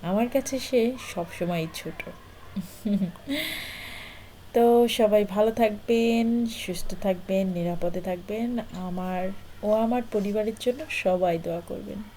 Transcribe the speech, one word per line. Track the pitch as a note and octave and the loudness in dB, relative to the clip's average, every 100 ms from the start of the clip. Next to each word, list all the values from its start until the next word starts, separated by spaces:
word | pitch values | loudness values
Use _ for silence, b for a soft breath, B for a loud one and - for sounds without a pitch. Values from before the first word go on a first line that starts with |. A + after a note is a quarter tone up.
আমার | E3 G3 A#3+ | 0 0 2
কাছে | C4+ C4 C4 | 0 0 -4
সে | - B3+ A3+ C4 - | 0 2 2 0 -8
সবসময়ই | - E3+ - E3+ E3+ D#3+ | -6 -6 -4 -2 0 -2
ছোট। | - - - - F3 - - - - | -6 -10 -10 -12 -12 -18 -20 -10 -10
<laughs> | F3 - G#3+ G3+ F#3 - - C#4+ D#4+ - - - - - - - - - - | -10 -6 0 0 0 -6 -6 -4 -4 -6 -10 -12 -12 -12 -14 -16 -18 -20 -2
তো | A#3+ A#3 A#3+ A#3+ | 4 8 8 6
সবাই | A#3 G#3+ G#3 | 6 6 6
ভালো | G3+ F#3+ A3 | 4 4 2
থাকবেন, | A3+ A3+ G#3 - A#3 A#3 A#3 A3+ A#3 A#3 A3+ | 4 2 2 0 2 4 4 4 2 0 -4
সুস্থ | - F3 - F#3 G3+ | -6 -4 -2 -2 0
থাকবেন, | F#3 - F#3+ F#3+ F3 | -2 0 0 2 0
নিরাপদে | E3+ F3 F3 F#3 | -2 0 0 -2
থাকবেন। | F3+ F3+ F#3+ G#3 A#3 A#3+ A3 F#3 F#3 | -4 -6 -6 -4 -2 -4 -6 -8 -6
আমার | F3+ F#3 F#3 F#3 G3 - - | -4 -4 -2 -4 -6 -12 -6
ও | G#3 | 2
আমার | A3 A3+ B3 A#3+ | 2 4 0 0
পরিবারের | G#3+ G3+ G#3 G#3+ A3 | -2 0 0 -2 -2
জন্য | - B3+ D#4+ - | -2 -2 -4 -2
সবাই | F#3+ F3+ F3+ E3+ | 0 2 2 0
দোয়া | E3+ E3+ E3+ | -2 -6 -6
করবেন | - G3+ G3+ G#3+ | -10 -8 -10 -12